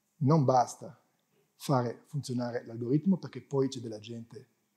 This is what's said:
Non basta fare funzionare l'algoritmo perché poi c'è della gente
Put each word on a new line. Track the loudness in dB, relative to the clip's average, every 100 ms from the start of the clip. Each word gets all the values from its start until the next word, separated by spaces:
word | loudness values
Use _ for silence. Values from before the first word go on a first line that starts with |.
| _ 0
Non | 4 4
basta | 6 4 2 -2 -16 -18 _ _ _ _ _ _
fare | 0 0 0 -6 _
funzionare | -8 -4 -4 -4 -6 -8
l'algoritmo | -6 0 2 2 0
perché | -2 -12
poi | -4 -2 0
c'è | -2
della | -10 -12
gente | -12 -14 -14 -18 -20 _ _